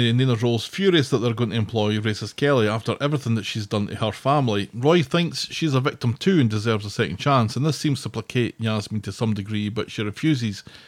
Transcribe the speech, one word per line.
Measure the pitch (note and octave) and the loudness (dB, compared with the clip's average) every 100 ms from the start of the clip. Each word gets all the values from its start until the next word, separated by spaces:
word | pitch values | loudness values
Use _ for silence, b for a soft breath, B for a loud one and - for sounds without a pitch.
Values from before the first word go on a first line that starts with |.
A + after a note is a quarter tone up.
| A#2+ | 2
Nina | A#2+ C3 A#2 | 4 4 2
Rolls, | A#2+ A2+ - | 2 0 -2
furious | - G3 F3 B2 | 0 4 4 4
that | B2 | 2
they're | A#2+ | 0
going | A2+ A2+ | 0 0
to | A2+ | 0
employ | F#2+ A2 G#2 G#2+ | 0 0 0 0
Racist | A2 G#2 G#2 - | 0 -2 -6 -2
Kelly | C#3+ C3+ G#2+ | 2 4 2
after | A2 - A2 | 0 -2 -2
everything | C#3+ D3+ B2 | -2 -2 0
that | A2+ | -2
she's | G2+ A2+ G2+ | -2 -6 -4
done | G#2+ G2+ | -2 -2
to | G#2 | -2
her | A2 | -4
family. | - C3 D3 B2 G2+ G2 | -2 0 2 2 0 -2
Roy | A2+ C#3 F3 | -2 2 4
thinks | C#3 F3 E3+ B2+ - | 2 0 -2 -4 -8
she's | - E3 | -4 0
a | C3+ | 0
victim | C#3 - A#2+ | 0 -2 -2
too | A2+ F#3+ F3+ | 0 2 4
and | A#2 | 4
deserves | G#2+ A2+ A2 G#2 | 2 0 -2 -2
a | |
second | - F#2+ F#2 | -2 -2 -2
chance, | D3 C3+ A2 A#2+ | 2 2 2 0
and | D3+ | -2
this | C3 | 0
seems | D#3 C3+ | -2 -2
to | A2+ | -4
placate | A2+ - B2+ A#2 - | -10 -4 -2 -2 -2
Yasmin | A2 G#2+ G#2 G#2+ | -2 -2 -4 -6
to | G2+ | -6
some | - A2+ | -4 -2
degree, | G#2 G2+ G#2+ G#2 | -2 -4 -4 -2
but | G#2+ - | -4 -6
she | - | -6
refuses | G#2 - D#3+ C3+ A2+ G2 B B | -6 -2 0 0 0 -6 B B